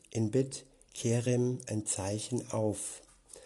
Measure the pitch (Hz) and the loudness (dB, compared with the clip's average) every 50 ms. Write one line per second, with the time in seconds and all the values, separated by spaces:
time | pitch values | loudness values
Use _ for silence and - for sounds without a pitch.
0 | - - - 117 110 107 107 131 131 131 - - - - - - - _ - - | -14 -6 -2 0 0 4 4 2 2 2 -2 -12 -14 -16 -20 -20 -20 _ -10 -2
1 | - 120 117 120 117 127 123 123 123 123 123 123 - - - 107 104 - - - | 0 2 2 4 4 4 4 4 4 2 0 -2 -4 -4 -4 -2 -2 -2 -4 -2
2 | 95 98 104 110 - - 123 117 - - - 113 110 107 101 - - - - - | -2 -2 -2 -2 -2 -2 -4 -4 -4 -2 -2 0 2 2 0 0 -4 -10 -10 -12
3 | - - - _ _ - - - - | -16 -20 -20 _ _ -20 -20 -20 -20